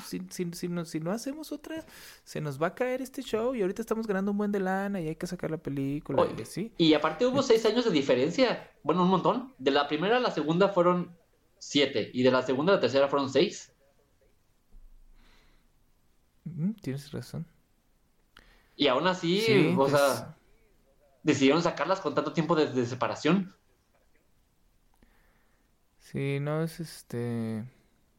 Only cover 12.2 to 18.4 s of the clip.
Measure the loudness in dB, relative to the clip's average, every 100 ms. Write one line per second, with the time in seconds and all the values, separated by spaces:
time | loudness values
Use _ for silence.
12.2 | 4 4 2 0 2 2 4 2 2 2
13.2 | 0 2 2 0 -18 _ _ _ _ _
14.2 | _ _ _ _ _ -20 -20 -20 -20 -20
15.2 | -20 _ _ _ _ _ _ _ _ _
16.2 | _ _ -16 -6 -6 -6 -8 -10 -10 -14
17.2 | -12 -12 -14 _ _ _ _ _ _ _
18.2 | _ -20